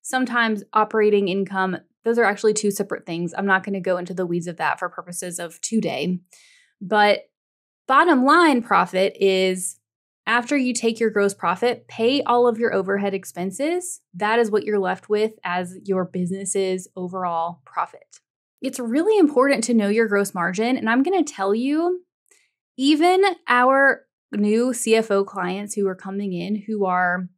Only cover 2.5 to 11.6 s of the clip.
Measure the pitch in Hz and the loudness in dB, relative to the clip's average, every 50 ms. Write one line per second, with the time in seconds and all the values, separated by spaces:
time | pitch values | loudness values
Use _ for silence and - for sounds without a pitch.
2.5 | 214 - - 202 202 - 196 - - - - - 165 170 175 175 - - 196 196 | 0 2 -2 -2 -2 -2 -6 -6 -6 -10 -8 -8 -6 -6 -6 -6 -4 -4 0 2
3.5 | 190 190 190 208 196 190 180 185 180 180 175 180 185 180 185 170 175 175 165 175 | 0 0 0 -4 -8 -6 -2 -2 -4 -4 -4 -8 -6 -6 -4 -2 -2 -4 -4 -6
4.5 | 165 - 160 147 - - 185 175 - - 170 175 175 - 190 180 175 180 175 165 | -8 -4 -2 -4 -2 -4 -6 -10 -10 -12 -14 -12 -12 -12 -12 -10 -10 -10 -12 -12
5.5 | 165 - - - 226 220 - 160 131 131 151 180 185 175 _ _ - - _ _ | -12 -12 -8 -2 -2 -2 -2 -2 -4 -4 -2 -2 -4 -4 _ _ -20 -20 _ _
6.5 | _ _ _ _ _ _ 202 180 220 208 208 208 202 - - _ _ _ _ _ | _ _ _ _ _ _ -6 -2 2 4 4 4 4 0 -2 _ _ _ _ _
7.5 | _ _ _ _ _ _ _ - 262 277 339 349 302 254 247 269 302 339 349 311 | _ _ _ _ _ _ _ 2 4 4 6 6 4 4 4 4 6 6 6 4
8.5 | 269 240 233 - 202 180 180 180 - 185 196 196 - - 196 196 190 185 190 185 | 4 2 0 2 2 2 2 2 0 0 0 0 0 2 2 2 4 4 2 0
9.5 | 185 185 185 - - _ _ _ _ _ _ _ _ _ _ - 226 240 233 233 | 0 -2 -6 -10 -12 _ _ _ _ _ _ _ _ _ _ -2 -2 0 0 0
10.5 | 294 285 254 247 240 - - 226 226 - 233 220 214 208 202 202 202 _ - 170 | 0 0 0 0 -2 -2 -2 -2 -2 0 -2 0 2 2 0 0 -2 _ -4 -4
11.5 | 180 - | -2 0